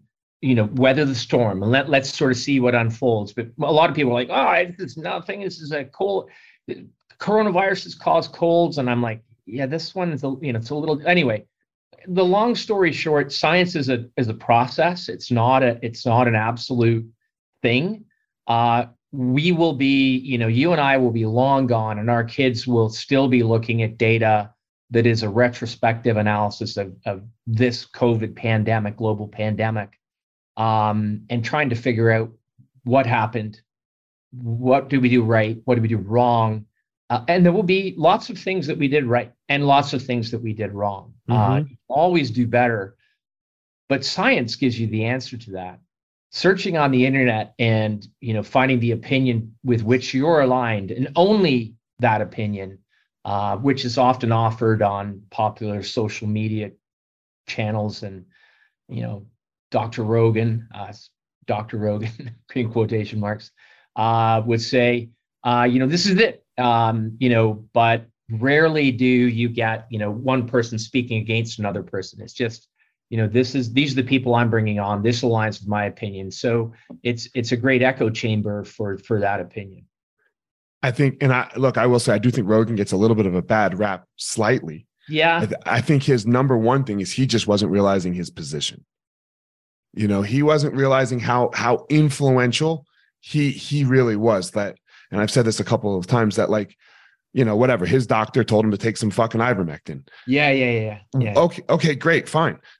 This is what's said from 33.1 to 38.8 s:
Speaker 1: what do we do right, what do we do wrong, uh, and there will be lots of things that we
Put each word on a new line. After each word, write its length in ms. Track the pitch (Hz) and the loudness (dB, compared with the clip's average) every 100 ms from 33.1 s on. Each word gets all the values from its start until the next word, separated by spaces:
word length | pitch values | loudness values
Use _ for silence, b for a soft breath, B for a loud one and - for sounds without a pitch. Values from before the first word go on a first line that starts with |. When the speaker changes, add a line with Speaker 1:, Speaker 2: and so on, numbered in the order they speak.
| 120 110 117 107 107 _ _ _ _ _ _ _ | 0 0 -4 -8 -12 _ _ _ _ _ _ _
Speaker 1:
what 560 | 127 120 117 127 135 135 | -12 -8 -2 2 2 2
do 100 | 139 | 0
we 80 | 123 | 4
do 140 | 123 | 4
right, 360 | 113 113 110 113 | 4 2 2 -2
what 120 | - 113 | 0 0
do 40 | |
we 60 | 110 | 2
do 80 | 110 | -2
wrong, 680 | 95 117 123 117 110 107 107 _ _ _ - | 0 2 2 2 0 -4 -10 _ _ _ -6
uh, 120 | 117 143 | -4 0
and 160 | 180 | 4
there 80 | 175 | 4
will 100 | 185 | 4
be 320 | 185 190 190 - | 2 0 0 0
lots 320 | 156 214 - | 2 2 0
of 100 | 196 | -10
things 280 | 196 190 143 | -6 -6 -4
that 100 | |
we 120 | 165 | -2